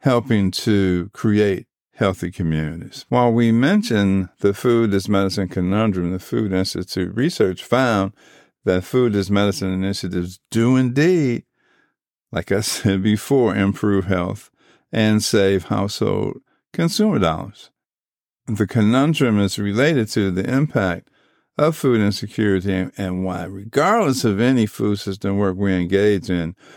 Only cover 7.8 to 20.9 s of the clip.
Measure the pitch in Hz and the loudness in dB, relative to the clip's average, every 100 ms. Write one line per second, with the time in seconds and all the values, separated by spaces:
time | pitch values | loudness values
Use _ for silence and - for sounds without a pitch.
7.8 | 123 104 98 - _ - _ _ 98 92 | 2 2 0 -6 _ -20 _ _ -2 0
8.8 | - 127 120 101 95 101 101 95 95 95 | 0 0 2 2 0 2 2 0 -4 -4
9.8 | 98 101 92 90 87 92 _ 113 117 131 | -4 -4 -6 -4 -6 -10 _ 0 2 2
10.8 | 127 127 165 180 135 117 - _ _ _ | 2 2 2 2 0 -2 -8 _ _ _
11.8 | _ _ _ _ _ 92 - 98 - - | _ _ _ _ _ -6 -2 -2 -2 -2
12.8 | 101 95 104 107 - 139 113 104 98 - | 0 2 2 0 2 2 2 2 0 0
13.8 | 104 98 90 90 90 101 - _ _ _ | 0 0 0 -2 -4 -8 -14 _ _ _
14.8 | _ 113 107 107 - 110 98 98 - 104 | _ 0 2 2 2 2 4 2 -2 -4
15.8 | 101 - 104 98 101 - _ _ _ - | -4 -2 -2 -2 -4 -8 _ _ _ -2
16.8 | 170 - 214 143 85 80 - - - _ | -2 0 0 2 0 -2 -8 -16 -20 _
17.8 | _ _ _ _ _ _ - 107 104 120 | _ _ _ _ _ _ -6 -2 0 2
18.8 | 104 127 147 156 127 104 98 - 101 104 | 2 4 2 2 2 2 0 -2 -4 0
19.8 | 151 147 107 110 98 90 - 131 151 120 | 2 2 0 0 0 0 -2 0 0 0
20.8 | 95 | -2